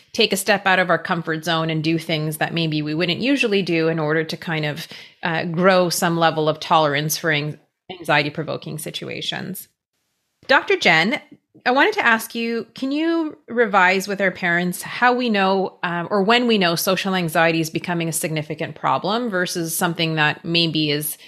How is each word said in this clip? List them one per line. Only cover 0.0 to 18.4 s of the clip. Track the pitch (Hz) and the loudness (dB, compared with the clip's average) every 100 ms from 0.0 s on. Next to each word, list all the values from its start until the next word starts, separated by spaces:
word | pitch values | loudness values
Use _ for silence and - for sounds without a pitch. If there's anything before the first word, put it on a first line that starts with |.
| _ | _
take | - 214 | 0 0
a | 196 | 0
step | - 196 196 | 0 2 2
out | 185 | 2
of | 180 | 2
our | 165 | 0
comfort | - 170 165 160 170 | 0 -4 -2 -4 -2
zone | 165 160 | -2 0
and | 156 | 0
do | 156 165 | 0 0
things | 165 156 156 151 | 0 -2 -2 -4
that | 151 | -4
maybe | 165 160 151 | -2 -2 -2
we | 151 | -2
wouldn't | 151 175 165 | -2 -2 0
usually | 240 277 233 202 | 0 2 2 0
do | 180 165 160 | 2 0 0
in | 165 | 0
order | 151 160 | 0 0
to | 160 160 | -2 -6
kind | - 156 151 | -4 -2 -2
of, | 156 - - - _ | -6 -10 -16 -20 _
uh, | 180 160 | -4 -2
grow | 170 165 185 185 180 | -2 2 4 6 4
some | - 175 170 | 0 0 2
level | 165 156 156 | 2 2 0
of | 151 | 0
tolerance | - 165 151 139 156 - | 2 4 4 0 -2 -2
for | 165 | 0
ang-, | 147 147 147 _ _ - | 0 -2 -8 _ _ -18
anxiety-provoking | 185 165 147 147 156 143 135 156 151 | -8 0 2 2 -4 -6 -6 -8 -10
situations. | - - - - - - - 185 - _ _ _ _ _ _ _ - | -10 -10 -10 -10 -8 -8 -8 -12 -14 _ _ _ _ _ _ _ 2
Doctor | 277 359 370 | 2 2 2
Jen, | 196 160 185 285 - - _ _ 247 | 4 4 4 -2 -8 -20 _ _ 0
I | |
wanted | 262 359 | 2 2
to | 403 254 | 2 2
ask | 226 - | 0 -2
you, | 233 233 233 - | -6 -4 -4 -6
can | - 269 | -8 -4
you | 294 330 330 311 - - | -2 0 0 -2 -8 -6
revise | 233 220 196 180 190 196 | 0 2 4 4 4 -2
with | 196 | 0
our | 196 | -2
parents | 185 180 170 180 175 | 0 -2 0 0 -4
how | - - 247 | -8 0 2
we | 247 247 | 2 0
know, | 202 190 196 190 - | 2 2 2 -2 -4
um, | 180 170 170 | -6 -4 -2
or | 208 | 0
when | 190 240 247 | 4 2 4
we | 214 | 2
know | 175 | 2
social | 170 - 185 196 | 0 0 -2 0
anxiety | 185 165 170 165 165 | -2 0 2 2 2
is | 160 | -2
becoming | 170 - 170 165 | -4 -4 -4 -2
a | |
significant | 156 165 156 | -4 -4 -4